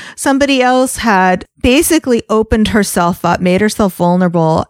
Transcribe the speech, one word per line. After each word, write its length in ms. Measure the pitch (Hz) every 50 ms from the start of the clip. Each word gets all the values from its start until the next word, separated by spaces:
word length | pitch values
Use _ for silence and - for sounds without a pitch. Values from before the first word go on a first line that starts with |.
| - - -
somebody 460 | - - 294 269 269 285 269 277 254
else 360 | 247 247 254 254 262 254 -
had 480 | - - 233 202 185 185 185 185 180 - _ _ _
basically 600 | - 247 254 302 339 - - - - 262 240 226 - -
opened 400 | 214 220 220 - 240 220 214 185
herself 540 | 185 220 202 - - 190 175 175 190 - -
up, 160 | 170 180 -
made 220 | 175 180 180 190
herself 340 | 214 214 - - 214 190 -
vulnerable 720 | - 175 175 180 180 185 175 170 170 160 160 160 180 -